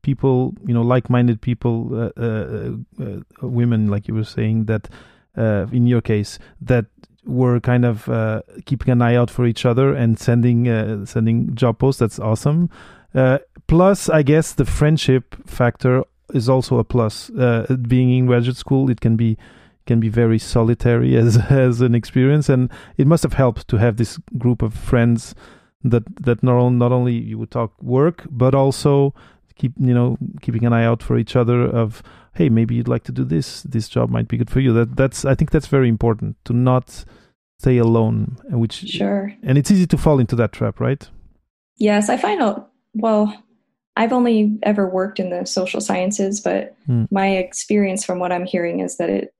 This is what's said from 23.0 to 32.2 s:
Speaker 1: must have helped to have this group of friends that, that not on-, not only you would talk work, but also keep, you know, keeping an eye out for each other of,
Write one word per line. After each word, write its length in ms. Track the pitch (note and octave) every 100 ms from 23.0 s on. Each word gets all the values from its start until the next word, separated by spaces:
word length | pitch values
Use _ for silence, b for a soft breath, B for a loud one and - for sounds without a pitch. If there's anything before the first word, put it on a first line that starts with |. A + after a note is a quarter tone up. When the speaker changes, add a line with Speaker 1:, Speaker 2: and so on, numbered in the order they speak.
| C#3
Speaker 1:
must 160 | E3
have 120 | C#3+
helped 340 | - C3 A2+ -
to 100 | A2+
have 180 | A#2+ A2
this 220 | A2+ - - -
group 240 | A#2+ A#2+
of 140 | A2+
friends 600 | A2 - B2 A#2 A#2 - - B B B _
that, 200 | C3 A#2 A2 -
that 200 | B2+ A#2
not 140 | B2+ B2
on-, 200 | B2 B2
not 140 | A#2+
only 220 | B2+ B2
you 240 | A#2 A2 A2
would 120 | A2
talk 300 | - A2+ _
work, 440 | A#2+ B2 D#3 E3+ -
but 240 | B2+ B2+
also 600 | C#3 C3+ C3+ D3 C#3 C#3 - b b b _
keep, 160 | C3 C3+
you 160 | B2+
know, 220 | A#2+ B2 A#2+ - -
keeping 240 | - A#2
an 80 | A#2
eye 120 | A#2
out 180 | A#2 A2+
for 140 | - A#2+
each 200 | A2+ B2+
other 260 | A#2 A#2+
of, 400 | B2 A#2+ A2 A2 - B